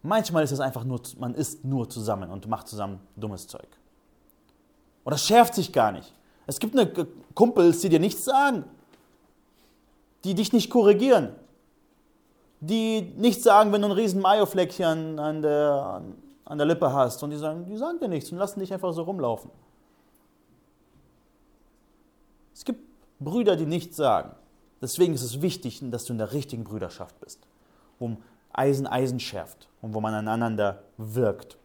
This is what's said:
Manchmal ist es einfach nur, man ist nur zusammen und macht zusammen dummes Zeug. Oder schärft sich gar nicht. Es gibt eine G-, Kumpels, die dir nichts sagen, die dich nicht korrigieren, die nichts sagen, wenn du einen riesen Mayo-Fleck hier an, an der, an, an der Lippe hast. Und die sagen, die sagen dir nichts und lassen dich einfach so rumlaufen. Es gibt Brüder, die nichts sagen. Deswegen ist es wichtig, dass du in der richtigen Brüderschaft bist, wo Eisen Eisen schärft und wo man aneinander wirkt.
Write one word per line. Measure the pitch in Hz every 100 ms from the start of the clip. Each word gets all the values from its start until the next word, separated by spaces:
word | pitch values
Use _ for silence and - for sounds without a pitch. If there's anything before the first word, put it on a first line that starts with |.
Manchmal | 147 202 - 165
ist | 151
es | 139
einfach | 135 131
nur, | 123 123 - -
man | 123
ist | 120 151 -
nur | 131 135 113
zusammen | - 107 101 90
und | 98 101
macht | 113 -
zusammen | 107 101 95 95
dummes | - 107 92 -
Zeug. | - - _ _ _ _ _ _ _ _ _ _ _ _ _
Oder | - 147
schärft | - 226 233
sich | - 160
gar | - 110
nicht. | 87 - _ _ _ -
Es | 139
gibt | 220 262
eine | 208
G-, | - 165 - -
Kumpels, | - 240 240 170 170
die | 190
dir | 160
nichts | 185 -
sagen, | - 269 285 226 135 - _ _ _ _ _ _ _ _ _ _ _ _ _ _
die | 185
dich | 190 214
nicht | 233 -
korrigieren, | 247 208 202 262 226 127 - - _ _ _ _ _ _ _ _ _ _ _
die | 156 220 220 220 180 135
nichts | 233 -
sagen, | 226 202 214
wenn | 208
du | 208
einen | 196
riesen | 220 190
Mayo-Fleck | 190 214 190 185 180
hier | - 175
an, | 160 160 156
an | 151 156
der, | 151 147 147
an, | 139 98 95 - - - _
an | - 151
der | 147
Lippe | 165 160
hast. | 139 127 -
Und | 147
die | 151
sagen, | 156 160 180
die | 214
sagen | 294 339
dir | 247
nichts | 160 -
und | 175
lassen | 202 202
dich | 190
einfach | 190 190
so | 165
rumlaufen. | 170 196 123 113 - - _ _ _ _ _ _ _ _ _ _ _ _ _ _ _ _ _ _ _ _ _ _ _ _ _ _ _ _ _
Es | -
gibt | - 240 - _ _ _
Brüder, | 139 208 208
die | 175 156
nichts | 165 165 -
sagen. | 139 98 - - _ _ _ _
Deswegen | - - 175
ist | 143
es | 123 127
wichtig, | 175 - 123 -
dass | 131 117 -
du |
in | 117
der | 107
richtigen | 139 135 113
Brüderschaft | 104 107 113 - 90 _
bist, | - - _ _ _ _ _ _
wo | 120 117 - _ _
Eisen | - 135 135 139
Eisen | 127 131 123
schärft | - 101 80 - _ _
und | 113
wo | 107
man | 110
aneinander | 107 107 113 117 107 101 95 - -
wirkt. | 110 113 113 98 - -